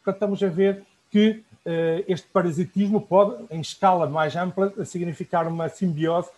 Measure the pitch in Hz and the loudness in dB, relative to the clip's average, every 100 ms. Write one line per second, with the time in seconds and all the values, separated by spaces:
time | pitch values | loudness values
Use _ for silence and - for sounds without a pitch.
0 | - 190 202 196 196 165 196 196 - _ | -8 -2 -4 0 -2 2 0 0 -10 _
1 | _ 208 214 220 _ _ 170 165 165 165 | _ 4 4 2 _ _ -6 -2 0 -2
2 | 202 170 - 196 180 151 180 190 202 208 | -2 -4 0 0 0 -2 -2 -2 0 0
3 | - 185 202 - - 160 151 - 196 180 | 2 4 4 0 -10 -10 -10 0 2 2
4 | 151 156 156 165 180 190 196 202 175 180 | 0 0 -2 -2 -4 -2 -2 -2 -8 -6
5 | 175 147 175 170 165 165 160 - 185 151 | -6 -8 -2 -2 -2 -4 -6 -2 -2 0
6 | 160 170 170 | 0 0 -2